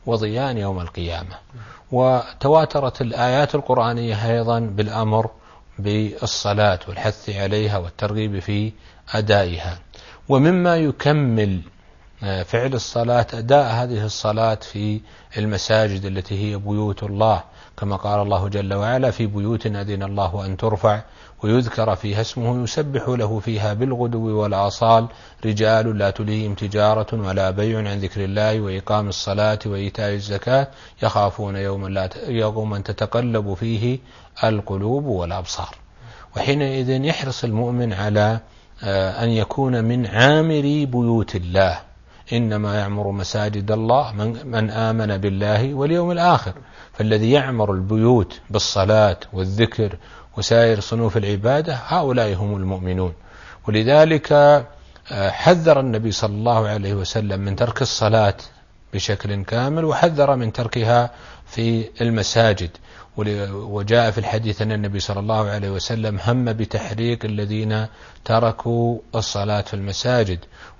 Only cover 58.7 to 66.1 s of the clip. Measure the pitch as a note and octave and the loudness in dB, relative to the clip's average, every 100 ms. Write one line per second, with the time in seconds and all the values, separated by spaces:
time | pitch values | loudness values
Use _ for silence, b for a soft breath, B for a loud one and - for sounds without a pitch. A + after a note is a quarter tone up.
58.7 | - - G2+ - G2+ G2+ G2+ F#2+ A#2 B2+ | -20 -10 -6 -4 -4 -4 -6 -2 -2 0
59.7 | D#3+ D#3+ - F3 D3 C#3+ C3+ A2+ - A2+ | 0 0 2 2 4 4 4 0 -2 -4
60.7 | B2 A2+ A#2+ A#2+ - B B - - A#2 | 0 4 4 2 -4 B B -14 -2 0
61.7 | A2+ A2 - A#2 A2+ G2 A#2 A2+ G2 E2+ | 0 -2 -2 0 0 0 4 4 4 -2
62.7 | - B B B - G#2 G#2 G2 G2+ G#2+ | -10 B B B -6 -4 -2 -4 -8 -8
63.7 | G2+ G2+ A#2 A2+ G#2+ G#2 G#2+ A2+ G#2 G#2+ | -6 2 4 4 0 -2 -2 -2 -2 -2
64.7 | G#2+ G#2 G2 - G2+ G#2 A2 G#2 G#2 G2 | -2 -2 -4 -4 -4 -2 0 0 -2 -4
65.7 | G2 - A2+ A2 | -4 -4 -2 -2